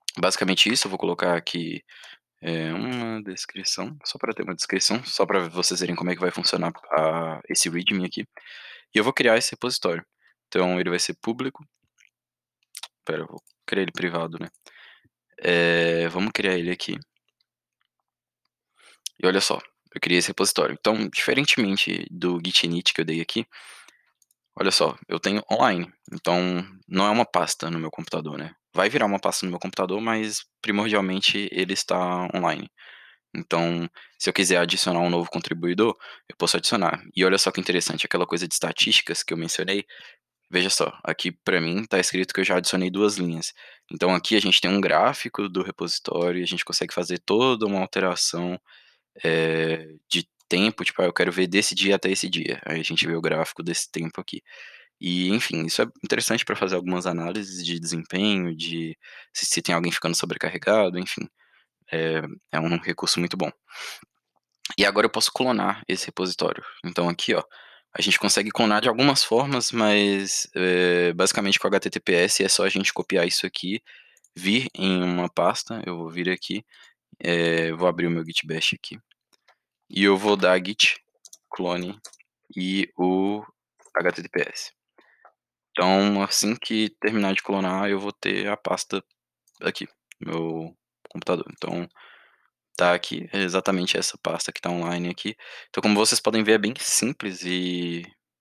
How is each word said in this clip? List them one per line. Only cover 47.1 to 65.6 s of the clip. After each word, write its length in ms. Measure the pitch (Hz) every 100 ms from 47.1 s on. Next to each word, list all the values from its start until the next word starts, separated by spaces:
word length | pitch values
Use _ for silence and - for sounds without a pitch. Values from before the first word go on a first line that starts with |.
| 90
toda 480 | - 104 131 117 107
uma 140 | 98
alteração, 800 | 92 98 95 90 - 87 87 90 _ - _ _ _ -
eh, 720 | 82 80 80 80 80 80 80 78 -
de 180 | 170 165 _ -
tempo, 360 | 90 110 -
tipo, 180 | - -
ah, 40 | 92
eu 80 |
quero 180 | - 90
ver 140 | 87 92
desse 300 | 95 - 95
dia 200 | 95 98
até 120 | 92
esse 180 | 95 92
dia. 320 | 85 76 - -
Aí 140 | 80
a 40 |
gente 220 | 80 82 82
vê 80 |
o 80 | 82
gráfico 400 | 82 78 80 -
desse 300 | 85 85 -
tempo 280 | 92 82 -
aqui. 200 | - - - - - - - -
E, 300 | 87 90 90
enfim, 360 | 110 - 80 80
isso 160 | -
é 20 | 117 -
interessante 400 | - 113 - 113
pra 120 | - 101
fazer 200 | 95 92
algumas 300 | 87 90 90
análises 580 | 85 85 104 95 90
de 160 | 85 85
desempenho, 760 | 82 85 80 92 104 98 87 80
de 420 | 82 165 - 110 - - -
se, 140 | - -
se 160 | -
tem 140 | 120 85
alguém 160 | 85
ficando 240 | - 90 85
sobrecarregado, 800 | 85 - 85 - - 110 95 90
enfim. 320 | 92 - - _ _ _ _ _ _
É, 300 | 80 80 80 76 - _
é 80 | 80
um 180 | 82 85
recurso 400 | - 85 87 -
muito 180 | 87 92
bom. 140 | 80 - _ - - - - _ _ _ _ _ - -
E 80 | 101
agora 200 | 101 110
eu 60 |
posso 200 | - -
clonar 520 | - 127 110